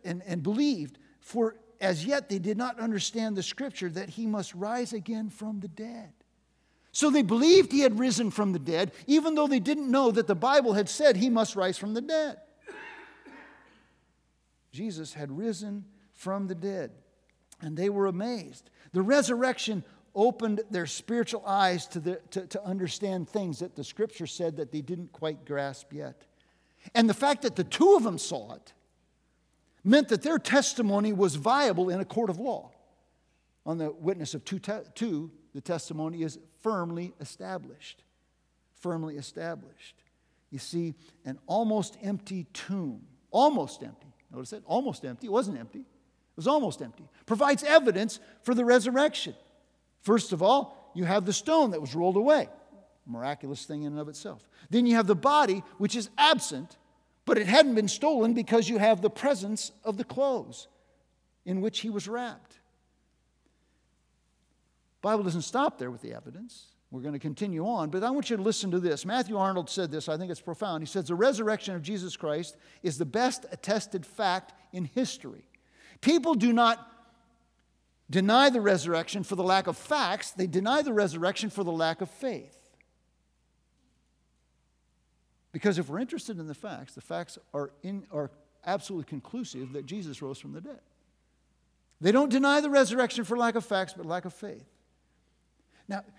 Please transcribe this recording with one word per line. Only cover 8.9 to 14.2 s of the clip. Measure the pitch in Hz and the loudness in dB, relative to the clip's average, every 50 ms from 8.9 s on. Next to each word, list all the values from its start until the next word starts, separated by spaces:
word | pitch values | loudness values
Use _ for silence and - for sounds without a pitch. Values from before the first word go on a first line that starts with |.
| - - - | -4 -6 0
even | - 285 311 294 320 311 | 2 2 4 4 2 2
though | 302 302 285 | 2 2 4
they | 277 247 | 2 2
didn't | 175 240 302 302 285 262 | 2 0 0 0 0 2
know | 240 277 269 240 | 4 4 6 4
that | 214 226 220 | 4 4 2
the | - 196 | 2 0
Bible | 165 160 254 277 294 254 240 202 | 2 2 4 6 6 6 4 4
had | 208 202 - | 2 0 -2
said | - - 302 285 240 | 0 4 6 6 6
he | 185 220 262 | 6 4 4
must | 233 226 220 214 - | 4 4 2 2 0
rise | 196 185 185 180 - | 0 0 0 0 -2
from | 196 208 214 | -6 -6 -4
the | 247 | -4
dead. | 254 302 320 311 311 285 220 - - _ _ _ _ - - - - - - - - - - - - - - - - - - - _ _ _ _ _ _ _ _ _ _ _ _ | -4 -2 0 0 0 -2 -6 -10 -16 _ _ _ _ -20 -18 -18 -16 -16 -18 -20 -20 -20 -20 -20 -20 -20 -20 -20 -20 -20 -20 -20 _ _ _ _ _ _ _ _ _ _ _ _